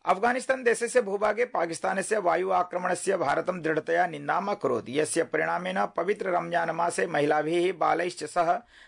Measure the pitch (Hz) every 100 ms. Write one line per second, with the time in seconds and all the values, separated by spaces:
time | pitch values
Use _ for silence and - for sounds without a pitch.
0 | - 185 233 254 254 262 240 220 233 254
1 | 196 202 214 214 226 175 170 160 190 190
2 | 185 214 175 165 190 180 175 175 180 170
3 | 185 190 143 160 - 180 156 156 160 170
4 | 180 147 143 160 196 202 131 117 110 143
5 | 160 - - 156 160 170 180 190 202 -
6 | 175 208 190 175 170 170 165 165 170 165
7 | 170 147 147 151 151 175 180 165 156 160
8 | 175 - 151 175 165 185 - -